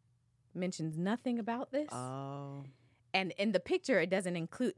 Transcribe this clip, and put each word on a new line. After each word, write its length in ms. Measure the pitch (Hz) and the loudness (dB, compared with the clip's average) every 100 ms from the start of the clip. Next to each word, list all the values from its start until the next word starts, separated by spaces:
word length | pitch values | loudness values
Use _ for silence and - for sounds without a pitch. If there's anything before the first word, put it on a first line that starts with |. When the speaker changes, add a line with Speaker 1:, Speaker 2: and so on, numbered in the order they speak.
| _ _ _ _ _ | _ _ _ _ _
Speaker 1:
mentions 440 | 170 185 180 160 156 | -4 -4 -2 -4 -2
nothing 400 | 180 240 262 233 | -2 0 0 -2
about 320 | 226 233 - | -2 -4 -2
this. 180 | 277 302 | -2 -2
Speaker 2:
Oh. 720 | 123 127 135 139 139 139 139 135 - _ _ _ | -4 -6 -6 -6 -8 -8 -10 -14 -18 _ _ _
Speaker 1:
And 180 | 190 190 - | 0 0 0
in 140 | 208 | 2
the 80 | - | 2
picture, 400 | - 370 - 240 | 2 0 4 4
it 100 | 180 | 6
doesn't 260 | 185 180 175 | 2 0 -2
include, 380 | 165 - 254 | -2 0 0